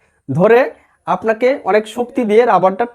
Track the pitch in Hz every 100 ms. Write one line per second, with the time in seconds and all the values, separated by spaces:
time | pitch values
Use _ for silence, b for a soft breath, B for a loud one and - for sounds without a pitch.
0 | _ _ - 139 208 240 294 b b b
1 | - 185 220 220 247 285 185 208 214 240
2 | 240 - 220 214 247 185 185 190 240